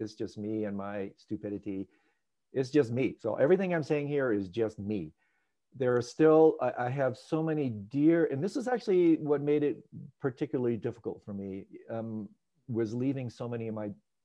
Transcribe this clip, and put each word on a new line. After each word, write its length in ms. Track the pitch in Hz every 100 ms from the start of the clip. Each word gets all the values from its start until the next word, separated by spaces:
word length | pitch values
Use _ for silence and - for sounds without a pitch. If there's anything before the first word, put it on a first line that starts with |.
It's 140 | 107
just 240 | - 101 107
me 260 | 104 110
and 100 | 104
my 360 | 101 101 101 98 -
stupidity. 680 | _ 104 107 101 101 95 104 _ _ _ _ _ _
It's 160 | 127 127
just 200 | 147 117
me. 240 | 120 110 -
So 140 | 113
everything 400 | - 139 185 185
I'm 80 | 165
saying 260 | 135 151 143
here 240 | 143 127
is 160 | 104 92
just 300 | 90 110 -
me. 340 | 98 107 78 _ _ _ _ _ _ 131
There 180 | 127 123
are 40 |
still, 540 | 120 - 156 156 160 -
I, 240 | 123 - 123
I 20 |
have 280 | 139 131 120
so 260 | - 160
many 260 | 160 151 135
dear, 560 | 107 101 139 156 170
and 180 | 160 135
this 140 | 190 262
is 100 | 240
actually 500 | 247 - 185 175 151
what 240 | 151 143
made 200 | 143 147
it 200 | 147 - - - - _
particularly 560 | 139 - 147 139 120 113
difficult 440 | 120 110 - -
for 120 | -
me, 320 | 101 98 98 95 - -
um, 360 | 113 113 110 101 _ _ _ -
was 260 | 113 110
leaving 340 | 120 131 135 120
so 180 | - 120
many 220 | 120 113
of 60 |
my, 160 | 107 104 - _ _